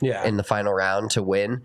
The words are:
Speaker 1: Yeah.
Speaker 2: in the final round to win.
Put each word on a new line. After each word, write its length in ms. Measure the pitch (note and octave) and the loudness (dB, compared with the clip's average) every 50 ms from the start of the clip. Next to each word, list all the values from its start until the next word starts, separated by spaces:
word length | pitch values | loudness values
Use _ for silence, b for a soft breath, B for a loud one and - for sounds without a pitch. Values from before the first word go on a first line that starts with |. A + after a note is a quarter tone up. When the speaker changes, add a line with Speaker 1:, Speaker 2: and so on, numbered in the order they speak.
Speaker 1:
Yeah. 220 | C#3 C3 A2+ G2 - | -2 -2 0 0 0
Speaker 2:
in 120 | A2 G#2 | 0 0
the 80 | G2+ G2+ | 0 0
final 280 | - A2 G#2 G2+ G2+ | 0 0 0 0 0
round 380 | G2 F#2+ F#2+ F#2+ F#2+ G2+ G#2+ G2+ | 0 2 2 2 0 0 0 0
to 100 | - A#2 G2 | -2 0 0
win. 380 | F#2+ F#2+ G2 G2+ G#2+ B2 B2 | 2 2 2 0 0 -2 -6